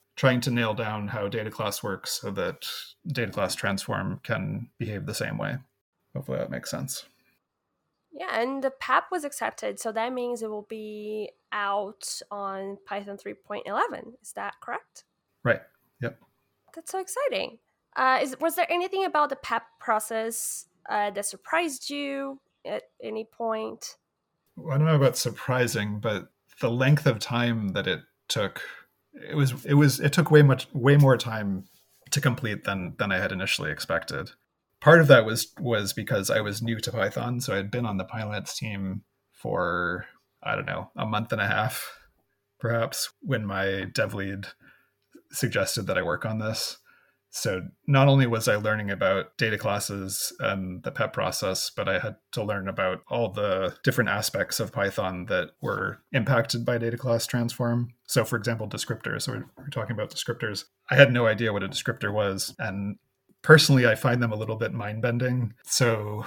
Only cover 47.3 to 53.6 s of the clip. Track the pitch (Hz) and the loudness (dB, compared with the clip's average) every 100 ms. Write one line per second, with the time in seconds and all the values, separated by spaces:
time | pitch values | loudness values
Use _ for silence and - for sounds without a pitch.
47.3 | - - 92 98 - - 139 139 139 127 | -6 -2 -2 -6 -8 2 6 8 6 4
48.3 | 113 117 104 107 107 104 95 95 98 - | 2 2 2 2 -2 -2 0 2 2 -2
49.3 | - 113 104 107 101 - 101 95 98 - | -2 0 0 0 -2 -4 -6 -6 -6 -6
50.3 | - 113 98 92 90 - - 110 - 101 | -4 -2 -2 -4 -6 -6 -4 -2 -2 -4
51.3 | 90 101 95 - - 95 95 - 104 _ | -2 -2 -2 -4 -4 -2 -2 -2 -8 _
52.3 | - 104 101 95 95 95 92 - 120 113 | -6 -4 -4 -4 -2 -2 -2 -4 -2 -2
53.3 | 95 104 95 | 0 0 0